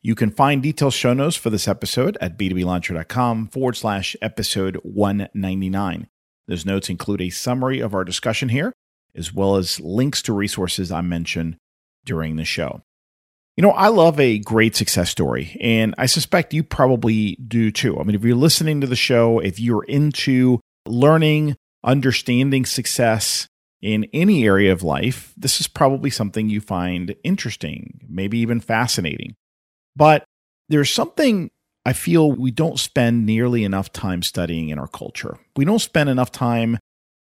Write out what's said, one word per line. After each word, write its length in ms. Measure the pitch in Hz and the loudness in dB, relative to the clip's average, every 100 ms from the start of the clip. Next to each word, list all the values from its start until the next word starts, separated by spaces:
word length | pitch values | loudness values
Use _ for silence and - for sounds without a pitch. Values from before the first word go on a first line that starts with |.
You 120 | 117 | -2
can 160 | 110 110 | 0 0
find 320 | - 143 139 | 2 2 4
detailed 320 | 143 151 143 | 0 0 0
show 200 | - 123 | 2 0
notes 200 | 127 147 | 2 0
for 160 | - 117 | -2 -2
this 160 | 104 - | -2 -2
episode 500 | 95 98 - 143 208 | -4 -4 -2 -2 -2
at 180 | 87 87 | -8 -4
B 100 | 95 | -4
two 60 | |
B 80 | 90 | -2
launcher 320 | 90 90 - | -2 -2 -4
dot 140 | 85 80 | -8 -4
com 400 | 127 120 113 110 | -2 0 -2 -6
forward 280 | 131 131 117 | -4 -4 -2
slash 380 | 110 98 - - | -4 -4 -6 -6
episode 540 | 104 - 101 101 95 92 | -8 -6 -4 -2 -2 -4
one 440 | - 98 101 101 101 | -8 -2 0 0 -4
ninety-nine. 720 | 101 95 95 95 98 98 80 - _ _ _ - | -6 -4 -4 -4 -4 -4 -6 -12 _ _ _ -10
Those 180 | 87 | -8
notes 240 | 90 98 - | -4 -4 -4
include 320 | 87 - 101 | -8 -4 -4
a 100 | 90 | -4
summary 500 | - 127 127 127 127 | -4 -4 -2 -2 -2
of 120 | 117 | -4
our 120 | 98 | -4
discussion 460 | 90 87 120 107 131 | -4 -4 -4 -2 -2
here, 220 | 127 208 - _ _ _ - | -2 -2 -8 _ _ _ -14
as 180 | 82 | -8
well 220 | 95 98 98 | 0 2 2
as 240 | 87 - | 0 -6
links 420 | 78 101 135 - | -4 0 0 -2
to 100 | - | -4
resources 600 | 101 101 - 90 - 90 | -2 -2 -4 -4 -4 -4
I 80 | 82 | -4
mentioned 560 | 87 85 82 85 82 82 _ _ _ _ | -2 -4 -4 -6 -6 -10 _ _ _ _
during 320 | - 82 80 78 | -8 -6 -4 -6
the 80 | |
show. 380 | 78 - 73 - _ _ _ _ _ _ _ - | -4 -4 -6 -8 _ _ _ _ _ _ _ 4
You 60 | |
know, 100 | 196 | 4
I 160 | - 196 | 6 4
love 320 | 220 165 147 | 6 6 6
a 180 | 131 107 | 2 2
great 380 | 104 113 110 - | 2 4 4 2
success 340 | 104 - 85 | 0 0 0
story, 460 | - 71 60 71 - | 0 -2 -2 -6 -4
and 320 | 117 113 110 - | 0 2 2 0
I 80 | 123 | 0
suspect 480 | 165 - 185 - | 0 0 0 0
you 80 | 151 | -4
probably 720 | 156 - 131 123 113 110 107 - | -4 2 2 4 2 2 0 -4
do 280 | 120 117 110 | -4 0 0
too. 260 | - 117 71 | 0 -2 0
I 60 | |
mean, 100 | 87 | 0
if 80 | 104 | 0
you're 140 | 117 123 | 2 4
listening 460 | 160 - 156 151 | 4 4 0 0
to 40 | 135 | -2
the 80 | |
show, 460 | 120 - 120 117 117 | -2 2 4 4 2
if 180 | 95 92 | 0 -2
you're 260 | 120 107 - | -2 -2 0
into 720 | 143 147 - - 127 127 120 _ _ - | 0 0 0 0 4 4 2 _ _ -6
learning, 680 | 120 143 160 156 151 151 135 _ _ | 2 4 6 4 2 0 -4 _ _
understanding 800 | 113 139 131 117 - 123 139 135 | 0 2 2 0 0 0 2 0
success 840 | 123 - - - 117 110 - - - _ _ _ | -2 -4 -4 2 2 2 -2 -4 -8 _ _ _
in 240 | 101 107 107 | -2 -2 -2
any 340 | 151 185 180 110 | 2 4 4 4
area 240 | 98 101 | 6 4
of 140 | 87 | 2
life, 500 | 85 69 104 - - - | 0 -2 -2 -4 -12 -8
this 220 | 131 - | -4 -4
is 80 | - | -4
probably 440 | - 139 135 139 | 2 2 2 -4
something 380 | - 104 110 107 | -4 -4 -2 -2
you 120 | 104 | -2
find 560 | - 92 90 90 90 - | -4 -4 -4 -4 -6 -6
interesting, 840 | - 196 120 - 76 - - - - | -4 -4 -4 -8 -10 -10 -14 -18 -12
maybe 300 | 90 98 117 | -6 -2 -2
even 220 | 117 117 | 0 -2
fascinating. 760 | - 113 120 - 82 - - - _ _ _ _ _ 139 | 0 0 2 0 -4 -6 -12 -18 _ _ _ _ _ 4
But 280 | 151 147 - _ _ _ _ | 6 6 0 _ _ _ _
there's 220 | 151 139 | 0 2
something 580 | - 339 - 285 202 - _ _ _ - | 0 -2 0 2 2 -4 _ _ _ -4
I 80 | |
feel 360 | 127 - 170 151 | -4 2 4 4
we 200 | 131 127 | 2 -2
don't 280 | 113 160 139 | 0 -2 -2
spend 460 | - 143 117 117 | -2 0 2 2
nearly 400 | 107 110 123 120 | 2 2 2 0
enough 300 | 101 98 95 | 0 -2 -4
time 280 | - 101 90 | -6 -6 -4
studying 460 | 90 - 85 82 80 | -4 -4 -4 -4 -4
in 100 | 73 | -6
our 100 | 67 | -10
culture. 500 | - 50 - - - _ - | -12 -14 -10 -12 -12 _ -2
We 80 | |
don't 140 | 143 226 | 0 0
spend 320 | - 165 143 | 0 0 2
enough 200 | 127 127 | 2 -2
time 480 | - 117 117 113 117 _ _ _ _ | -2 0 0 0 -2 _ _ _ _